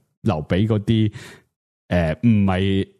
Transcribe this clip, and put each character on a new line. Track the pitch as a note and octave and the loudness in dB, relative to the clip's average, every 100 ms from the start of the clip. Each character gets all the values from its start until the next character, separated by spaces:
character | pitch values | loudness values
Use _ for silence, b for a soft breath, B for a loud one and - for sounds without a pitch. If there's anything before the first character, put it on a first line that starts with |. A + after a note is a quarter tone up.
| _ _ | _ _
留 | A2 D#2+ | -4 -4
畀 | D2+ F2 A2 | -2 -2 0
嗰 | A2 | -2
啲， | G#2 A2+ G#2+ B B B B _ _ _ _ | 0 0 0 B B B B _ _ _ _
呃， | F2+ D#2+ D#2 | -2 -2 0
唔 | A#2+ G#2+ G2 | 2 2 2
係， | F#2 G2 G2 F#2+ _ | 0 0 -2 -4 _